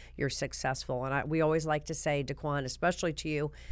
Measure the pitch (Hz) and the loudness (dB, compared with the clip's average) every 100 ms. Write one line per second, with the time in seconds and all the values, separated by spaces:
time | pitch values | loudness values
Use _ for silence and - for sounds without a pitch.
0 | - - 139 - 135 - 131 135 - 123 | -14 -2 -2 0 -4 -2 -2 -2 -2 -2
1 | 135 139 147 160 156 160 156 151 - 156 | 0 0 2 4 6 4 2 0 0 -2
2 | 165 143 135 139 151 143 131 - 175 185 | 0 0 0 -4 -2 0 -2 0 0 2
3 | 175 147 156 151 147 - - | -2 -2 -2 -2 -2 -4 10